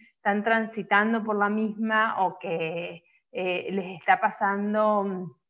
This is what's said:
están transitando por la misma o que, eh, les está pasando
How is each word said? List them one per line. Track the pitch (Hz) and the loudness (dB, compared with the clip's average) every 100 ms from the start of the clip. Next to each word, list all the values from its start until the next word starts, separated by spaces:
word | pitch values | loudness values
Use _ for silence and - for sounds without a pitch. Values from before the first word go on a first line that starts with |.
| _ _ | _ _
están | 208 208 | -2 0
transitando | 220 226 220 220 - 202 220 226 | 2 2 0 -4 2 4 4 2
por | 220 208 | 0 0
la | 202 | 2
misma | 214 220 208 220 220 220 - 180 | 2 -2 -2 0 2 2 0 -2
o | - | -2
que, | 196 165 160 170 175 170 _ _ _ | -6 -4 -2 -4 -8 -12 _ _ _
eh, | - 185 180 - | -6 -2 -2 -2
les | 196 185 170 | -4 -4 -2
está | - 185 | 2 4
pasando | 214 - 202 202 208 214 214 208 196 185 175 - _ | 2 0 -2 0 0 2 2 2 0 -4 -8 -14 _